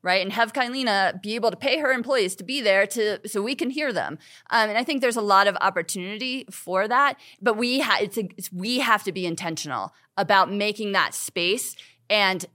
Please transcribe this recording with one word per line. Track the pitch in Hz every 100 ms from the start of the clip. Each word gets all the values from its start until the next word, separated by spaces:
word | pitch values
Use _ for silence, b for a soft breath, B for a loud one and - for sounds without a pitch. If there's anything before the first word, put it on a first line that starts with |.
right? | 180 190
And | 185
have | 190 226
Kylena | 269 247 262 247 196 185 185
be | 208
able | 226 226
to | 180
pay | 262 294
her | 294
employees | 254 233 262 185 -
to |
be | 185 277
there | 214 190 196
to, | 240 214 196 214
so | 202
we | 214
can | 269 262
hear | 269 294
them. | 180 85 160 B B _
Um, | 233 214
and | 214
I |
think | 254 277
there's | 247 233
a |
lot | 208 196 202
of | 175
opportunity | 196 185 175 190 185 214 254 254 -
for | - - 185 214
that, | 247 285 269 B B
but | 220 214
we | 240 262
ha-, | 247 202
it's | 208 233
a, | 196 -
it's, | -
we | 180 202 247
have | 240 214
to | 202
be | 180 180
intentional | 165 175 156 151 123 98 b b -
about | 196 196 180
making | 202 208 208 208
that | 196 151
space | - - - 175 233 - - B B _
and | 208 196 185 -